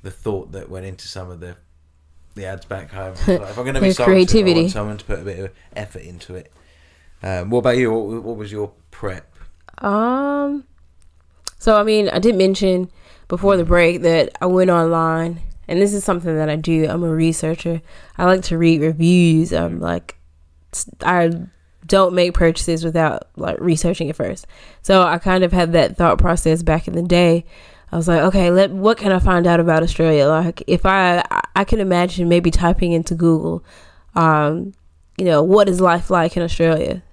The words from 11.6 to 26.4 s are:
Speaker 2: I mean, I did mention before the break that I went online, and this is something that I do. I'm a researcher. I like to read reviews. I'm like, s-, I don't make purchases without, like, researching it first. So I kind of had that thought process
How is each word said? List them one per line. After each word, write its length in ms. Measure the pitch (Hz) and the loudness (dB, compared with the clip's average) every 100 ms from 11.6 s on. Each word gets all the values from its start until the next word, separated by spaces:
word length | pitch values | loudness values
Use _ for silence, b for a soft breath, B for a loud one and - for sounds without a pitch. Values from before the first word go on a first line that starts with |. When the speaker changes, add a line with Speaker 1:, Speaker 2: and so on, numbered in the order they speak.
| - 214 | 2 2
Speaker 2:
I 40 | |
mean, 260 | 214 214 202 | 4 2 2
I 100 | - | 2
did 160 | 208 196 | 2 4
mention 540 | 190 190 196 180 180 b b b b | 2 2 0 0 -2 b b b b
before 260 | 175 196 190 | -2 2 2
the 80 | |
break 380 | 165 175 170 175 | 4 4 4 2
that 280 | 165 165 131 - | 2 2 0 -2
I 40 | 180 | 0
went 220 | 185 185 | 2 4
online, 720 | 170 165 165 165 160 165 165 - - - | 4 2 0 0 -2 -4 -6 -12 -14 -6
and 140 | 170 | 0
this 120 | 202 | 0
is 100 | 202 | 0
something 320 | 196 175 170 156 | -2 -4 -2 -2
that 140 | 156 | -2
I 80 | 151 | -4
do. 280 | 160 160 156 | -2 -2 0
I'm 140 | 170 | -2
a 60 | 170 | -2
researcher. 680 | 160 160 160 160 165 175 165 b b b b | 0 -2 -2 -6 -6 -6 -6 b b b b
I 80 | 180 | 0
like 160 | 185 | 0
to 140 | 175 165 | 0 0
read 240 | 165 165 | 2 2
reviews. 720 | 156 156 170 180 170 160 170 | 0 0 2 4 4 4 0
I'm 260 | - - 170 | -2 -4 -6
like, 380 | 85 87 - - _ _ _ _ _ | -6 -6 -8 -20 _ _ _ _ _
s-, 160 | - - - | -14 -14 -8
I 300 | - 180 170 170 180 _ _ _ 160 | -2 0 0 -2 -10 _ _ _ 0
don't 280 | 196 185 | 2 2
make 200 | 180 180 | 2 0
purchases 500 | 175 165 160 - 160 | 2 0 0 -4 -4
without, 460 | 165 165 156 - - - | -2 0 0 -2 -12 -10
like, 200 | - - | -8 -4
researching 480 | 175 160 170 175 151 | -2 0 -2 -4 -6
it 80 | 156 | -6
first. 280 | 92 - - b b b | -8 -8 -16 b b b
So 200 | - 190 | 2 2
I 140 | 175 170 | 4 0
kind 280 | 196 185 180 | 0 0 2
of 80 | |
had 180 | 185 170 | 2 2
that 240 | 170 - - | 2 0 2
thought 220 | 170 - | 0 4
process 440 | 180 170 | 2 2